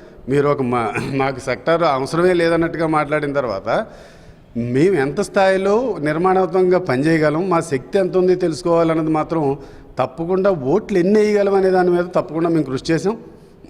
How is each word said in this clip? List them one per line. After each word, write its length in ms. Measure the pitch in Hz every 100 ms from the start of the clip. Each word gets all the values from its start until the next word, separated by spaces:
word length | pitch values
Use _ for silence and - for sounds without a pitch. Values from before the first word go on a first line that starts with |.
| - - -
మీరు 200 | 143 143
ఒక 140 | 139
మా-, 540 | 123 123 110 117 135 135
మాకు 240 | 135 127
సెక్టార్ 420 | 131 123 - 165
అవసరమే 500 | 165 131 135 160 185
లేదన్నట్టుగా 540 | 175 165 165 165 156 160
మాట్లాడిన 460 | 156 143 151 143
తర్వాత 540 | 139 123 98 101 160 220 - - - - - - 117
మేము 380 | 120 127 180
ఎంత 260 | 180 135 147
స్థాయిలో 760 | 202 202 190 190 196 214 254 175
నిర్మాణాత్మకంగా 760 | 147 156 185 185 185 185 185 180
పనిచేయగలం, 720 | 180 127 151 165 151 151 190
మా 100 | 170
శక్తి 380 | 156 135 131 202
ఎంత 180 | 180 180
ఉంది 180 | 180
తెలుసుకోవాలన్నది 760 | 180 175 151 175 170 165 160 160
మాత్రం 480 | 156 156 165 143 139 - - - -
తప్పకుండా, 520 | 131 - 165 185 196
ఓట్లు 480 | 180 131 185 214 185
ఎన్ని 220 | 180 214
వేయగలం 340 | 208 202 196
అనే 160 | 196 190
దాని 200 | 185 180
మీద 140 | 175
తప్పకుండా 440 | 175 170 139 156 170
మేము 140 | 165
కృషి 300 | 135 127 -
చేసాం. 260 | 160 185 226 - - - -